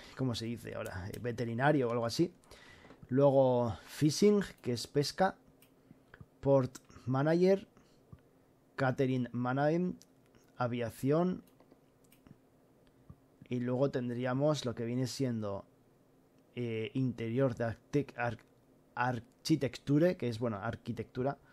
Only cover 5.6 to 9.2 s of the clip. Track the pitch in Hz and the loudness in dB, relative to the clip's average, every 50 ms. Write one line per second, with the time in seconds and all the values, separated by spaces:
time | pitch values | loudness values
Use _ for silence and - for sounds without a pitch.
5.6 | - _ _ _ _ _ - - _ _ - - - - _ _ - 139 139 135 | -20 _ _ _ _ _ -20 -20 _ _ -20 -20 -20 -20 _ _ 2 4 4 4
6.6 | 127 131 - - - _ - - - 120 131 135 143 156 165 175 180 185 196 196 | 4 2 -4 -12 -20 _ -20 -12 -6 -2 0 0 2 2 4 4 6 4 4 2
7.6 | - - _ - _ _ _ _ _ _ - - _ _ _ _ _ _ _ _ | 0 -8 _ -20 _ _ _ _ _ _ -20 -20 _ _ _ _ _ _ _ _
8.6 | _ _ _ - 139 131 123 - 135 127 131 127 | _ _ _ -2 -2 -2 0 0 0 0 2 0